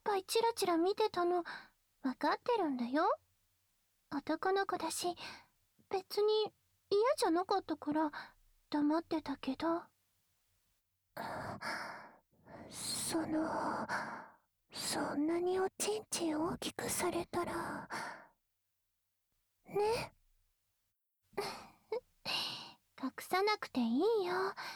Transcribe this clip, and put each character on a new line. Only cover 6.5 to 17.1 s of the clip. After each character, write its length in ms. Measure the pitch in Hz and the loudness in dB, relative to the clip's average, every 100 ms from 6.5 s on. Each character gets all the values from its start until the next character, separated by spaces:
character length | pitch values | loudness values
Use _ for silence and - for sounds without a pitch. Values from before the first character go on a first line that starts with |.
| - _ _ _ | -4 _ _ _
嫌 120 | 403 480 622 | 4 4 4
じ 80 | 415 | 4
ゃ 60 | |
な 140 | 330 381 | 2 2
か 120 | 392 | 0
っ 60 | |
た 120 | - 311 | 0 -4
か 140 | 302 | 0
ら、 180 | 294 311 - - - _ _ _ | 0 0 -2 -12 -18 _ _ _
黙 280 | 294 294 320 | 2 4 2
っ 40 | |
て 180 | 330 320 | 0 -2
た 160 | 285 269 | -2 -4
け 180 | - 262 | -4 -2
ど。 280 | 320 339 - _ _ _ _ _ _ _ _ _ _ _ _ - - - - - - - - - - - _ _ - - - | 0 0 -4 _ _ _ _ _ _ _ _ _ _ _ _ -10 -8 -8 -8 -8 -6 -6 -8 -12 -16 -20 _ _ -20 -18 -16
そ 500 | - - - - 330 320 | -10 -6 -4 -2 0 2
の、 600 | 311 320 - 311 - - - - - - - _ _ _ | 2 2 0 0 -2 -2 -2 -4 -8 -12 -20 _ _ _
そ 440 | - - - 294 285 | -8 -4 -2 0 0
ん 120 | 302 | 2
な 120 | 339 | 2
に 200 | 349 370 | 2 2
お 80 | 381 - | 0 0
ち 220 | 415 427 | -2 -2
ん 60 | - | -4
ち 200 | - 339 | -2 0
ん 100 | 302 | 0
大 180 | 339 - | 0 -2
き 160 | - | -6
く 160 | - 480 | -4 -4
さ 220 | - 349 | 0 0